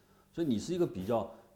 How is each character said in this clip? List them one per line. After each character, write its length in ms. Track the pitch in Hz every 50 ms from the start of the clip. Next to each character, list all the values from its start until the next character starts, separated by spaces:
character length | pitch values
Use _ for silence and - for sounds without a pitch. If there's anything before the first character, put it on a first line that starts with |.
| _ _ - _ _ _ _
所 100 | - 170
以 40 |
你 120 | 147 117 104
是 140 | - - 175
一 60 | 180
个 80 | 175
比 180 | - - 95 92
较 260 | 98 117 113 95 - - - - - -